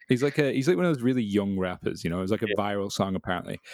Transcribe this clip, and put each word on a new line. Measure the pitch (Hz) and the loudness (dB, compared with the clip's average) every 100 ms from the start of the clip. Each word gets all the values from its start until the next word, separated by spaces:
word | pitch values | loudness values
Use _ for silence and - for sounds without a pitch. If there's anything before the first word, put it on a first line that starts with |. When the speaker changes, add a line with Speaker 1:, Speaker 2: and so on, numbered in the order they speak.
| - | 0
Speaker 1:
he's | 123 | 2
like | 143 151 | 2 2
a, | 139 | 2
he's | 131 135 | 2 2
like | 180 | 4
one | 180 | 2
of | |
those | 139 | 2
really | 120 127 | 2 2
young | 104 101 98 95 | 2 0 2 0
rappers, | 92 92 - - | -2 -4 -6 -4
you | 85 | -2
know? | 87 | -2
It | |
was | 92 | 0
like | 107 | 0
a | 107 | -2
Speaker 2:
Yeah. | 101 | -2
Speaker 1:
viral | 101 101 98 | -2 -2 -4
song, | - 98 95 | -2 -2 -2
apparently. | - 87 - - - | -4 -6 -6 -12 -14